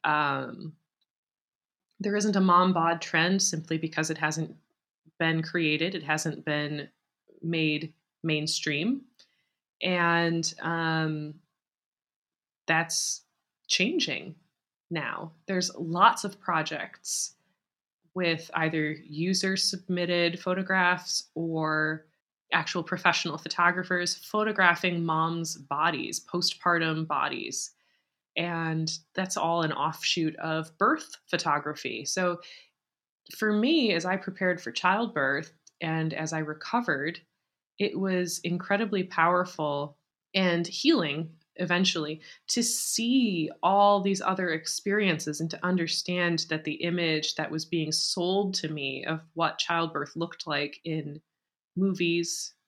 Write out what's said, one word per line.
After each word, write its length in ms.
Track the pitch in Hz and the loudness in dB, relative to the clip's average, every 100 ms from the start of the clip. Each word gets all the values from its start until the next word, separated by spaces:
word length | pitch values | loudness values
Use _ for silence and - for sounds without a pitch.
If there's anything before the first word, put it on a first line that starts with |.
Um, 680 | 143 151 147 139 127 120 156 - _ _ _ _ _ _ _ _ _ _ _ _ | 2 2 2 -2 -4 -10 -14 -16 _ _ _ _ _ _ _ _ _ _ _ _
there 180 | 208 208 | -2 0
isn't 200 | 214 196 | 2 4
a 40 | |
mom 320 | 190 175 185 | 6 8 8
bod 280 | 170 165 170 | 4 2 0
trend 420 | - 160 170 190 | 0 2 4 4
simply 360 | - 160 160 160 | 2 -2 -2 -2
because 320 | 160 156 160 | -2 -2 -2
it 80 | 156 | 0
hasn't 360 | 156 156 156 - _ _ _ _ _ _ | -2 -2 -6 -8 _ _ _ _ _ _
been 240 | 165 160 | 2 2
created. 520 | 160 175 156 151 165 | 0 0 2 2 0
It 80 | 196 | -4
hasn't 420 | 151 156 160 - | -2 0 0 -4
been 440 | - 147 147 147 151 _ _ _ _ - | -2 -2 -2 -6 -10 _ _ _ _ -10
made 520 | 165 165 156 151 160 - _ _ | -4 0 0 0 -4 -12 _ _
mainstream. 800 | 165 151 156 - - 147 185 269 - _ _ _ _ _ _ _ | -2 0 0 -2 -2 0 0 -2 -6 _ _ _ _ _ _ _
And, 720 | 185 180 170 170 170 165 165 - | -2 2 2 4 2 0 -2 -6
um, 760 | 160 165 165 160 156 151 151 151 _ _ _ _ _ _ _ _ _ _ _ _ - | -4 -2 0 0 0 -2 -6 -12 _ _ _ _ _ _ _ _ _ _ _ _ 0
that's 560 | 165 165 - - - _ _ _ _ _ | 0 2 -2 -4 -6 _ _ _ _ _
changing 680 | - 196 349 - 123 - - _ _ _ _ _ | 0 2 0 -2 -4 -8 -16 _ _ _ _ _
now. 420 | 170 127 - 160 - - | -6 -6 -8 -10 -16 -4
There's 280 | 190 180 | -2 -2
lots 500 | - 165 170 208 - | -6 -4 6 6 6
of 160 | 202 - | -6 -6
projects 960 | - 165 156 151 - - - - - _ _ _ _ _ _ _ _ | -2 0 0 -4 -10 -12 -8 -6 -6 _ _ _ _ _ _ _ _
with 360 | 185 175 160 - | -2 0 -2 -4
either 380 | - 160 160 151 | -2 0 0 -2
user 640 | 151 - 151 175 190 190 190 | -4 -10 -4 0 2 0 0
submitted 840 | - 185 - 180 175 175 170 175 | 0 -2 -4 -2 0 2 2 0
photographs 880 | - 180 185 190 180 180 - - - | -2 -2 0 2 4 2 -2 -6 -6
or 720 | - 165 160 156 156 156 156 - _ _ _ _ | -6 -4 0 0 0 0 -2 -10 _ _ _ _
actual 300 | 175 151 180 | 0 0 -4
professional 560 | 165 185 180 170 175 147 | -4 0 2 2 -2 -6
photographers 760 | - - 175 180 180 180 175 | -6 2 2 2 -2 -2 -2
photographing 880 | - - 214 214 208 185 170 180 175 | -6 -4 -2 -2 4 4 4 0 0
moms' 520 | 165 160 165 170 165 - | 0 2 2 0 -4 -8
bodies, 640 | 139 143 160 147 - - | -6 0 0 0 -6 -8
postpartum 840 | - 175 185 - 175 170 165 156 160 | -6 -2 -2 0 2 2 2 -2 -2
bodies. 680 | 147 143 135 - - - _ _ _ _ _ _ - | -2 -2 -4 -8 -8 -10 _ _ _ _ _ _ -4
And 540 | 170 170 165 160 160 - _ | -2 -2 -2 -2 -2 -6 _
that's 220 | - 185 - | -6 -4 -2
all 260 | 165 170 | 0 2
an 100 | 160 | 0
offshoot 640 | - 147 160 - - 160 156 | 0 -4 -2 -2 0 0 -2
of 400 | 160 160 160 _ | -4 -4 -6 _
birth 380 | 214 311 - - _ | 2 2 -4 -20 _
photography. 800 | 175 170 143 143 151 - 113 | -2 0 0 -2 -6 -8 -6
So 360 | 131 - 180 175 - - - _ _ _ _ _ _ - | -4 0 0 -2 -10 -20 -20 _ _ _ _ _ _ -2
for 160 | 214 | 0
me, 400 | 208 240 330 233 | 2 4 4 4
as 120 | 170 | 2
I 120 | 175 190 | 0 -2
prepared 440 | 190 190 185 180 | -4 -2 0 0
for 120 | - | -4
childbirth 800 | - 180 196 233 156 135 139 160 _ _ _ | 0 2 2 0 0 0 0 -4 _ _ _
and 340 | 165 160 160 | -2 0 -2
as 180 | - 156 | -2 -4
I 60 | 160 | -4
recovered, 840 | 151 156 - 240 240 139 147 170 _ _ _ _ _ _ | -6 -8 -2 -2 0 -2 -2 -6 _ _ _ _ _ _
it 200 | 202 - | -2 0
was 400 | 190 185 180 - | 0 0 0 -4
incredibly 640 | 180 175 185 202 220 202 | -4 -4 0 0 0 -2
powerful 960 | 180 - 165 180 180 - 151 143 147 - _ _ _ | -2 2 4 4 0 -2 -2 -2 -4 -10 _ _ _
and 320 | 190 185 170 170 | 2 4 4 0
healing 640 | - 277 311 160 143 160 - _ - | 0 4 4 2 -2 -6 -10 _ -6
eventually 640 | 175 175 190 175 151 156 - - - | 0 4 4 2 -4 -8 -12 -20 -4
to 140 | - | 0
see 880 | 233 - - - 233 262 233 175 156 - | 0 -2 -2 -2 2 4 4 2 -2 0
all 400 | 175 196 202 202 | 4 6 8 6
these 180 | 190 196 | 4 0
other 300 | - 190 180 | 0 0 0
experiences 880 | 160 160 - - 208 196 160 - 151 | -2 -4 -6 0 2 2 0 -2 -4
and 100 | 160 | -6
to 140 | - | -4
understand 800 | 180 180 165 - - 180 175 165 - | 0 0 0 -4 -2 0 0 0 -2
that 140 | 156 | -4
the 100 | 156 | -4
image 600 | 151 170 175 165 156 156 - | -4 -2 0 2 0 0 -4
that 140 | 156 | -4
was 140 | 156 | -4
being 280 | 156 170 156 | -2 -2 0
sold 600 | 156 - - 180 190 202 | 0 -2 0 0 2 0
to 160 | 185 156 | -2 -4
me 360 | 151 135 135 | -4 -6 -6
of 160 | 135 160 160 | -4 -6 -6
what 240 | 160 165 - | -2 -2 -2
childbirth 560 | - 170 165 156 143 - | -2 0 0 -4 -6 -6
looked 300 | 165 - - | -6 -6 -4
like 340 | 143 147 - | -4 -4 -6
in 360 | 170 160 151 147 _ _ _ _ _ - | -6 -6 -6 -10 _ _ _ _ _ 0
movies 800 | 190 185 175 170 170 - - _ | 0 2 0 2 -2 -6 -8 _